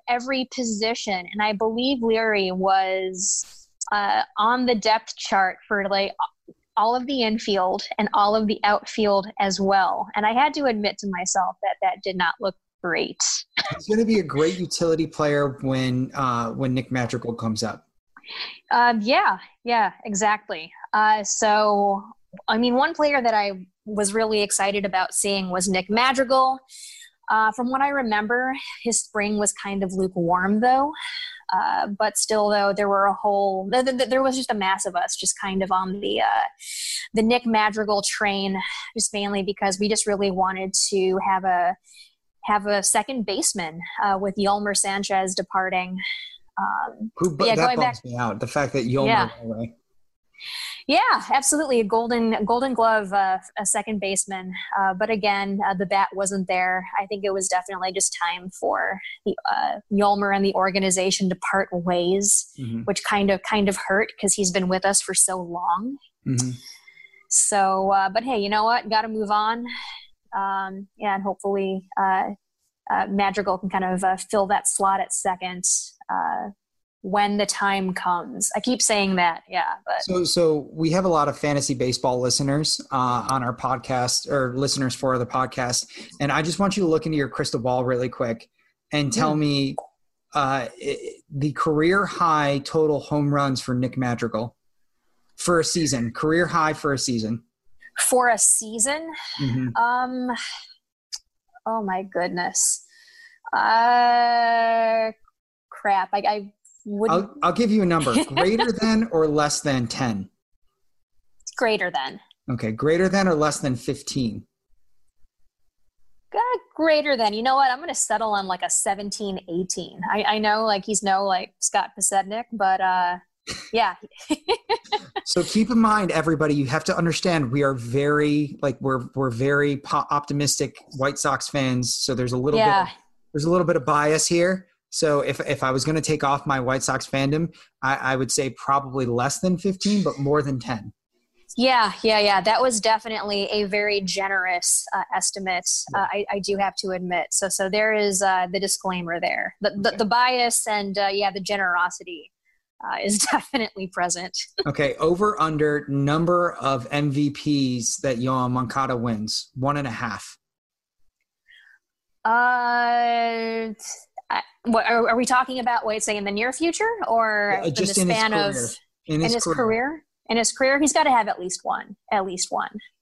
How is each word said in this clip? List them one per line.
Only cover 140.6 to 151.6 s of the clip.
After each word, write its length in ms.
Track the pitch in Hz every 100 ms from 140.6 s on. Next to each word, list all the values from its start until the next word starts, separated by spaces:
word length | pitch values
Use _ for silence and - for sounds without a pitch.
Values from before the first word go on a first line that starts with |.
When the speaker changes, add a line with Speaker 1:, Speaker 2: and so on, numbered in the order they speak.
| - 117 107 - _ _ _ _ _ -
Speaker 1:
Yeah, 360 | 254 247 214 -
yeah, 160 | 220 214
yeah. 220 | 208 196
That 200 | 185 214
was 180 | 254 226
definitely 640 | 220 220 220 220 208 202 202
a 140 | 208 202
very 360 | 208 208 202
generous, 800 | 190 180 196 190 185 180 - - - 196
uh, 80 | - 190
estimate, 540 | - 202 190 175 - - -
Speaker 2:
Yeah. 80 | 220
Speaker 1:
uh, 60 | 196
I, 140 | 202 208
I 80 | 202
do 180 | 190 196
have 160 | 196 -
to 120 | 196
admit. 380 | 185 180 175 -
So, 180 | - 196
so 200 | - 190
there 240 | 208 214
is, 300 | 214 208 190
uh, 240 | 196 185 180
the 80 | 190
disclaimer 600 | 190 - 190 180 170 170
there. 360 | 175 - 185 -
The, 100 | 202 202
the, 100 | 196
Speaker 2:
Okay. 80 | 202
Speaker 1:
the 80 | 214
bias 600 | 233 247 254 240 - -
and, 320 | 208 196 196
uh, 120 | 196
yeah, 180 | 196 202
the 100 | 190
generosity, 920 | 185 202